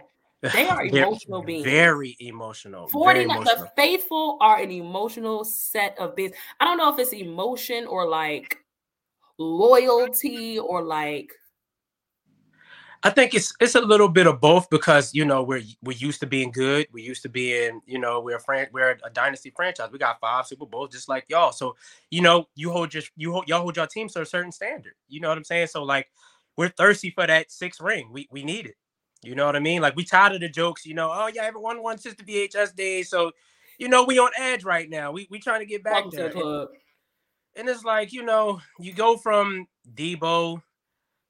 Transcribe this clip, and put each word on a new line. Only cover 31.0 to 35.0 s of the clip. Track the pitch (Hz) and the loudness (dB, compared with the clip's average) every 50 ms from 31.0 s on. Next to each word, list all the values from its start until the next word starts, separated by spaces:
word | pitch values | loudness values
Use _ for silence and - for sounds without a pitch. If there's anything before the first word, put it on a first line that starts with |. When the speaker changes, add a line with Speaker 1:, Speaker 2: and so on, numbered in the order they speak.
| 160 160 165 | -4 -4 -4
Speaker 2:
"Oh, | 196 220 | -4 -6
yeah, | 226 226 226 | -6 -6 -6
I | 214 | -8
haven't | 220 220 214 | -8 -8 -8
won | 214 226 233 233 226 | -8 -8 -8 -8 -8
one | 226 220 | -8 -10
since | 214 - 240 202 | -10 -12 -16 -18
the | - 196 | -18 -12
V | 190 208 | -8 -6
H | 202 202 196 - | -4 -4 -4 -2
S | 202 208 196 | -2 -4 -4
days." | 180 190 190 190 190 185 175 - | -4 -6 -6 -4 -4 -6 -4 -2
So, | 190 175 170 165 - _ _ _ _ _ _ _ _ - | -2 0 0 -2 -4 _ _ _ _ _ _ _ _ -8
you | 247 247 | 0 4
know, | 254 254 247 | 6 6 6
we | 262 254 | 6 4
on | 254 247 247 226 247 | 4 4 4 2 -2
edge | 262 254 254 214 180 | -4 -4 -4 -2 -2
right | 190 175 165 165 156 | -2 -2 -2 -2 -6
now. | 160 151 | -8 -8